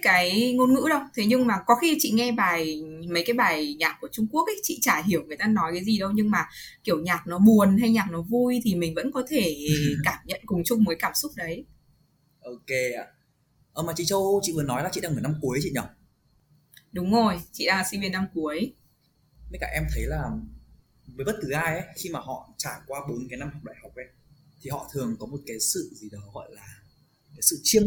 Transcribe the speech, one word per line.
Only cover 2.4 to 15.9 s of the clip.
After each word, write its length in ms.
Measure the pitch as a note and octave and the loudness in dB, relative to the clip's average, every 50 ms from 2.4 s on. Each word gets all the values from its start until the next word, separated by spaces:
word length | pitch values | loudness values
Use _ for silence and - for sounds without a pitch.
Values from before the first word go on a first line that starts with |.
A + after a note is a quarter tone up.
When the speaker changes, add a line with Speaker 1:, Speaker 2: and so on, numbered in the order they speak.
| G3 F3+ E3+ E3 D#3+ D#3 D#3 D3+ D#3+ D#3 D#3 D#3+ E3+ F3 | 2 2 2 0 0 -2 -4 -6 -8 -10 -12 -10 -8 -2
Speaker 1:
mấy 140 | E3+ E3+ F3 | -2 -2 0
cái 80 | A#3 A#3 | 0 2
bài 400 | B3 G#3+ F3+ D#3+ D#3 D3+ D3 D3 D3+ | 2 2 2 2 0 -2 -4 -2 -2
nhạc 180 | B3 - - - | -2 -2 -2 -4
của 80 | - - | -14 -12
Trung 140 | - A3+ A3 A3 | -4 -2 -2 0
Quốc 160 | D4 D#4+ F4 | 2 0 0
ấy, 140 | A4 G#4 - | 0 -2 -4
chị 160 | - - - - | -4 -6 -4 -2
chả 200 | - C4 E3+ D3+ | 0 0 0 2
hiểu 220 | E3 G#3 F3 D#3 - | 2 0 0 0 -2
người 100 | - D3+ | -4 -8
ta 100 | - G3+ | -2 0
nói 260 | A3 G#3+ F#3+ E3 D#3+ F3 | 2 2 2 2 0 -2
cái 100 | F3+ F#3+ | -4 0
gì 140 | A3 A3 G3 | 0 0 0
đâu. 120 | F#3+ G3 G#3 | 0 0 0
Nhưng 160 | G#3+ G#3 G#3+ | 2 2 2
mà 160 | G3 E3+ D3+ - - - - - - _ - | 2 0 -2 -4 -8 -18 -18 -18 -20 _ -2
kiểu 160 | G#3 E3+ D#3 | 0 0 0
nhạc 260 | E3 F3+ E3+ E3 - | 0 -2 -4 -4 -4
nó 120 | E3+ F3 F#3 | -6 2 8
buồn 380 | G3+ A3+ A3 G#3 G3 G3 G3 A3+ | 8 10 10 10 8 6 6 6
hay 100 | A#3+ A3+ | 4 4
nhạc 160 | A3+ A3 G3 F3+ | 4 4 2 0
nó 120 | E3+ E3+ | -4 -6
vui 380 | E3 G3+ A#3 A#3+ B3 B3 B3 A#3+ A#3+ | -4 0 0 2 2 2 0 0 0
thì 100 | G#3+ F3+ | 0 0
mình 200 | F3 E3+ D#3+ D#3+ | 0 -2 -2 -2
vẫn 180 | - - C#4+ | -4 -4 -4
có 100 | - B3+ B3+ - | -4 -4 -4 -2
thể 260 | D#4 C4 F#3 E3 D3 C#3+ D3 D3+ D3+ | 0 0 0 0 -2 -2 0 0 0
Speaker 2:
<laughs> 280 | D3 D3 - D3 D#3 | 2 2 0 0 0
Speaker 1:
cảm 160 | D3+ F#3 - - - | -2 -2 -2 -4 -8
nhận 140 | - - - - | -10 -10 -10 -6
cùng 180 | - G3 E3+ E3+ | -4 -4 -2 0
chung 200 | - A#3+ A3 G#3+ | 0 4 4 4
với 100 | E3+ D#3+ - | 4 2 -2
cảm 140 | G#3+ G3 - | -2 -4 -2
xúc 180 | - - D4+ - | -4 -6 -6 -8
đấy. 280 | F#3+ E3+ E3 E3+ B3+ C4 _ - _ _ _ _ _ _ _ _ _ _ _ _ _ | -8 -8 -8 -8 -10 -10 _ -20 _ _ _ _ _ _ _ _ _ _ _ _ _
Speaker 2:
Ok 300 | - B2 B2 A2+ _ - C3 C3 B2+ B2 A#2+ A2 | -16 -16 -16 -16 _ -4 -2 -2 0 -2 -4 -6
ạ. 80 | - - _ _ _ _ _ _ _ _ _ _ _ _ | -10 -14 _ _ _ _ _ _ _ _ _ _ _ _
Ờ, 100 | - D3+ | -8 -6
mà 100 | E3 E3+ E3 | -6 -4 -4
chị 80 | E3 F3 | -2 -2
Châu, 360 | E3 G3 G3 F#3+ G3 G3+ G3+ | 0 0 2 2 2 2 2
chị 100 | G3 F3 E3 | 0 0 -2
vừa 60 | D#3 | -2
nói 200 | C#3+ C3+ B2 C3 | -2 -2 -2 -2
là 80 | D#3+ F#3 | -2 -4
chị 80 | - - | -4 -4
đang 140 | F3+ E3 C#3+ | -4 -2 -2
ở 60 | A2+ | -2
năm 140 | A2 C#3+ D#3 - | 0 -2 -2 0
cuối 180 | - B2+ B2 D3 | -2 0 0 0
chị 80 | - F3+ - | -2 -2 -4
nhỉ? 60 | A2 F2 - | -4 -6 -6